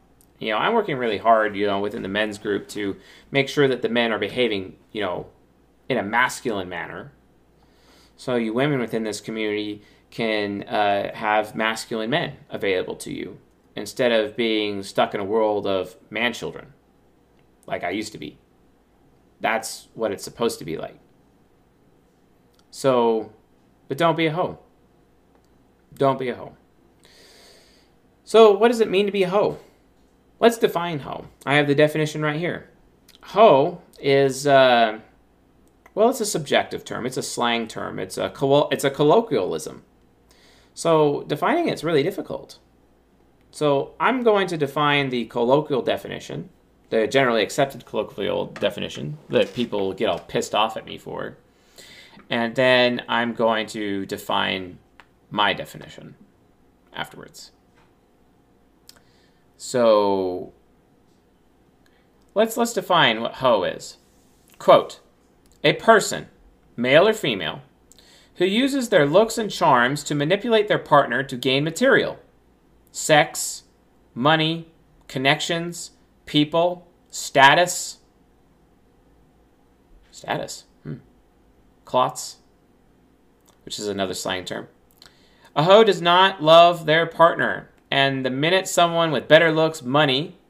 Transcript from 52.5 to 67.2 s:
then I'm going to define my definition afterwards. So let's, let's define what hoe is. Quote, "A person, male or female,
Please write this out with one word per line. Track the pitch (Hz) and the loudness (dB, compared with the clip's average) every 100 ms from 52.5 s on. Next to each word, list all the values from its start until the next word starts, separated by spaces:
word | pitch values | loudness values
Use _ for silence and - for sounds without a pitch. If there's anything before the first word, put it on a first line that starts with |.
| 117 | 0
then | 127 127 123 123 - | 4 4 4 0 -4
I'm | 117 120 | -2 -2
going | 113 113 110 107 | 0 0 0 -4
to | 113 104 98 95 | -8 -6 -6 -6
define | 98 - 101 98 95 92 87 _ _ - _ - | -10 -6 -4 -2 -4 -8 -18 _ _ -20 _ -10
my | 104 101 | -2 0
definition | 85 71 - - - - - _ _ _ _ _ _ _ | 0 -8 -16 -20 -20 -20 -20 _ _ _ _ _ _ _
afterwards. | - - - - - - _ _ _ _ _ _ _ _ _ _ _ _ _ _ - _ _ _ _ _ - | -12 -12 -14 -20 -20 -20 _ _ _ _ _ _ _ _ _ _ _ _ _ _ -20 _ _ _ _ _ -20
So | - 127 117 107 104 98 92 90 - - _ _ _ _ _ _ _ _ _ _ _ _ _ _ _ _ _ - | -6 0 4 4 4 0 -2 -6 -12 -18 _ _ _ _ _ _ _ _ _ _ _ _ _ _ _ _ _ 0
let's, | 220 247 | 0 0
let's | 233 | -4
define | 202 185 175 139 110 | -2 0 4 4 2
what | 117 - | -4 -2
hoe | 131 110 | 2 2
is. | 87 - - - _ _ _ _ _ - | 0 -6 -14 -20 _ _ _ _ _ -4
Quote, | - 151 - - _ _ _ _ _ _ | 6 6 4 -10 _ _ _ _ _ _
"A | 147 | -2
person, | - - 220 - 82 - _ _ _ _ - | 0 4 4 4 -8 -12 _ _ _ _ -4
male | 120 143 202 | 4 6 6
or | |
female, | 220 | 2